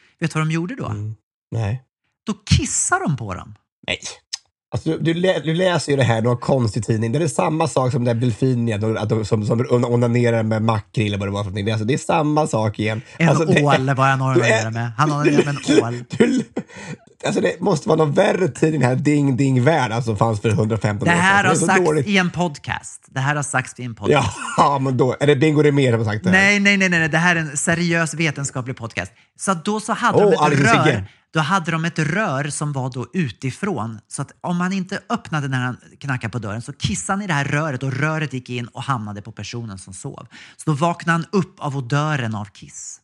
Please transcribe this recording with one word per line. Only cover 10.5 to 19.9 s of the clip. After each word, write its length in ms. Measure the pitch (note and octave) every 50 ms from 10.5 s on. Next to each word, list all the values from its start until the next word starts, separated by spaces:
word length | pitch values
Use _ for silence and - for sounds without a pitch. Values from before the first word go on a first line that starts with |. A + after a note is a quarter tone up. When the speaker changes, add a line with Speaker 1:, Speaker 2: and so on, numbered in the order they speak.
| A2 A2 G#2+
Speaker 2:
makrill 440 | A2+ A2+ G#2 - _ - - A2
eller 120 | G#2 G#2 G2
vad 100 | G2+ G2
det 40 | G2
var 60 | G2+ G2+
för 60 | G2+
någonting. 140 | F#2 G#2+ G2+
Det 60 | G#2+
är, 20 | A2
alltså, 140 | A2 G#2+
det 80 | G#2+ C#3
är 40 | D3+
samma 480 | - - F3 E3 D3+ D3+ D3+ D3+ D3+
sak 320 | D#3 - A2+ A2 A2 G#2 -
igen. 240 | G#2+ A2 A2 A2 - - -
Speaker 1:
En 120 | - E3 E3
Speaker 2:
Alltså, 160 | D3+ - E3
det 180 | D#3+ F#3+ D3+ D3
Speaker 1:
ål 320 | D3 C#3 - C3 C3 C#3
var 140 | C3 C3+ C3+
han 100 | C3+ C3
Speaker 2:
du 60 | C3+
Speaker 1:
onanerar 420 | C3 C3 - - - A3 A3 A2+
Speaker 2:
är 40 | A2+
Speaker 1:
med. 220 | A2 A#2 A#2 A#2 A2+ -
Han 140 | D3 D3+ D3
onanerar 320 | C#3+ D3 D3+ D3 - -
med 40 | D3
en 120 | C3+ B2 -
Speaker 2:
du, 160 | - D4 - -
Speaker 1:
ål. 220 | A#2 A#2+ B2 B2 - - -
Speaker 2:
du, 240 | A3+ A#3+ B3 B3+ - - _ - - - - - - - - - _ _ _ _ -
alltså, 140 | - G#3 -
det 200 | F#3 F3+ E3 E3
måste 280 | F3+ G#3 F#3 C#3+ - -
vara 80 | D#3+ D#3+
någon 140 | D#3 D3 C#3+
värre 360 | F#3 F#3+ G#3+ G#3 F#3 F#3 D#3
tidning 340 | - - - D#3 D#3 D3+ C3+
här, 120 | B2 B2+
Ding 400 | B2+ D3+ D3 D3+ D3 C#3+ C#3 C3
Ding 280 | A#2 C#3 C3+ C3 B2+ A#2+
Värld, 280 | C#3+ E3 D#3 B2+ A2+